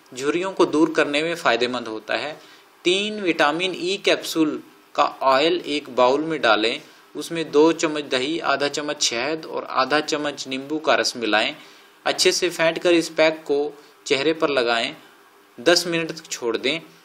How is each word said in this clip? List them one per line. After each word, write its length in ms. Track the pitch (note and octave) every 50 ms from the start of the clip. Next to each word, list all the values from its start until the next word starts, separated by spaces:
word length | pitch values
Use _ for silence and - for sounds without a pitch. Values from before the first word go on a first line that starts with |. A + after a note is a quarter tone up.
| - - C3
झुर्रियों 380 | B2+ C3+ D3 D#3 F3 F#3 G3 F#3
को 140 | - F3+
दूर 260 | - - D3+ E3 D#3+ D#3
करने 300 | E3 D3+ C#3+ C#3+ D3 D#3
में 120 | E3+ E3+
फ़ायदेमंद 540 | E3 - C#3 A#2 A#2 B2 A#2+ B2 B2 A#2 A2
होता 280 | A2 G#2+ - - A#2
है। 160 | A2+ B2 D3 D#3 - - - - - - _ _ _ -
तीन 360 | F3 F#3 G3 G3+ G#3+ G#3+ G#3+
विटामिन 540 | G3+ F3 D3+ - D#3 C#3+ D3 E3 F3+ F#3+ F3
ई 200 | - D#3+ F3+ G3 G3 -
कैप्सूल 580 | F#3+ E3 - - - - E3 D#3+ D3+ C3 A#2+ - - - _ _ _ -
का 100 | - C#3+ - - - -
ऑयल 360 | C3+ C3+ C3+ D3 E3 F3+ F3
एक 280 | - - D3 D3 C#3+ C#3+ B2
बाउल 240 | A#2 B2+ B2 C3+ C#3+
में 200 | D#3 E3 D#3+ C#3+ A#2+
डालें, 380 | A#2 G#2+ G#2 G#2+ A2+ C3 D3+ - - - - - - -
उसमें 360 | D3 D3 - E3 E3 D#3+ -
दो 220 | C#3+ D3 D#3 E3 E3
चम्मच 320 | D#3+ - D#3+ D3+ D3+ D3
दही, 340 | C3 C3+ B2+ C3 C#3+ E3 E3+
आधा 300 | - - C#3 - C#3+ D3
चम्मच 340 | C#3+ D#3 D3 D3 D3 D3 -
शहद 440 | - B2 A#2 B2 C#3+ D#3+ D#3+ D#3
और 180 | A2+ - C3 B2+
आधा 360 | - - B2+ C3 B2+ D3 D3+ D3+
चम्मच 440 | - D#3+ D3 D3 D3 C#3 C3 - C3+
नींबू 300 | C3 C3 C3+ C#3 D#3 D#3
का 160 | D3+ D3+ B2
रस 180 | A2 A2+ - -
मिलाएं। 380 | B2+ A#2 G#2+ G#2 G#2+ A#2 C3+ D3 - - - - - - - _ _ -
अच्छे 260 | - C#3+ - - F#3 F3+
से 180 | - F#3+ F3
फेंट 280 | D#3+ - E3 E3 E3+ E3+
कर 140 | - F3+ F3
इस 160 | E3 D#3+ D#3+
पैक 320 | - - D#3 D#3+ D#3 D#3 -
को 300 | - C#3+ C#3+ D3 D3 - - - - - _ -
चेहरे 260 | - C#3+ C3 C#3 D#3 D#3+
पर 160 | D#3+ D#3+ D3+
लगाएं। 440 | C#3+ C3 A#2+ A#2+ A#2 A#2 A#2+ C#3+ D#3 - - - - _ _ _ _ _ _ _ _ -
दस 280 | A#2+ D#3+ F3 F3 F3
मिनट 240 | F3+ E3+ E3 E3 D#3+
तक 160 | D#3+ - -
छोड़ 300 | - - - B2 A#2 A2
दें, 240 | G2+ G2+ C3 D3+ E3 - - - - -